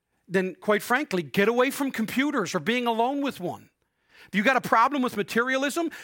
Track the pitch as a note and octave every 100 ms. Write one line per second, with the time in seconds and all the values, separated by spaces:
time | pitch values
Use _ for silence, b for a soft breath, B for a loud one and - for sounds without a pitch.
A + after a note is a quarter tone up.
0 | _ _ - F3+ F#3 - - G#3 - B3+
1 | D4+ F#3 C#3+ - G#3 A#3+ C4 C4 C4+ -
2 | A3 A#3+ C#4+ C#4+ E3+ F3+ D3+ B3 A#3+ A3
3 | A#3 C#4+ C#4 - F3 A2 - _ b b
4 | b b b F#3+ G#3+ B3+ - A3+ B3 C#4+
5 | B3 G3+ G3 A3+ B3 C4 C#4 E4+ E4 B